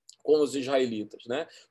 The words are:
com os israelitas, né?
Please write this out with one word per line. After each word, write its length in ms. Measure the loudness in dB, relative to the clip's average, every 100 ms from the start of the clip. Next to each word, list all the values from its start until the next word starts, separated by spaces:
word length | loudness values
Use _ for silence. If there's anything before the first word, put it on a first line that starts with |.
| -20 -4
com 180 | 2 4
os 140 | 2
israelitas, 680 | -2 0 0 0 -4 -10 -12 -8
né? 220 | -8 -8 -14 _